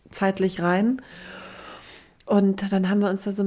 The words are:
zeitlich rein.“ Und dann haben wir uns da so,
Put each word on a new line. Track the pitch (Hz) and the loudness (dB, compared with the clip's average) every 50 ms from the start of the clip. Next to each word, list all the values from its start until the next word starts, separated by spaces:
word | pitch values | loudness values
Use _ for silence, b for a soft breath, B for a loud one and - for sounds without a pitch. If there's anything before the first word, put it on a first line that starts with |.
| _ - | _ -14
zeitlich | - - 196 190 190 196 190 190 185 - | -4 0 0 0 2 2 0 0 0 0
rein.“ | 170 175 180 190 208 240 262 254 B B B B B B B B B B B B B B B B B B B B B B B B - | 0 2 2 4 4 2 0 0 B B B B B B B B B B B B B B B B B B B B B B B B -2
Und | - 214 202 196 196 190 196 202 196 | 2 4 4 4 4 2 0 -2 0
dann | 196 190 185 185 | 0 0 2 2
haben | 202 208 | 2 2
wir | 202 190 | 2 2
uns | 190 196 - | 0 -2 -2
da | 202 | -2
so, | 196 202 196 | -2 0 0